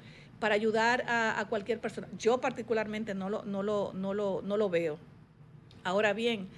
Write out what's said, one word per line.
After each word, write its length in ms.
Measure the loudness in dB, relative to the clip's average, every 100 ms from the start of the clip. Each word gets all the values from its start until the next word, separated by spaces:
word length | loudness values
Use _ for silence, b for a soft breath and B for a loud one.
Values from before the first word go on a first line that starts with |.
| B B B -2
para 160 | 2
ayudar 480 | 4 4 4 4 4 2
a, 320 | 2 2 0
a 80 | 0
cualquier 320 | -2 -2 -2
persona". 260 | -4 -8 -10 -2
Yo 240 | 2 2
particularmente 720 | 2 -4 -2 -2 -2 -4 -4
no 160 | -4 -4
lo, 140 | -4
no 200 | -4 -2
lo, 280 | 0 0 -2
no 220 | -2 -2
lo, 260 | 0 0 -2
no 140 | -2 0
lo 140 | 2
veo. 300 | 2 0 -4 -12 -20 -20 -20 -20 -20 -20 -10
Ahora 300 | -2 2 2
bien, 340 | 2 0 -2 -6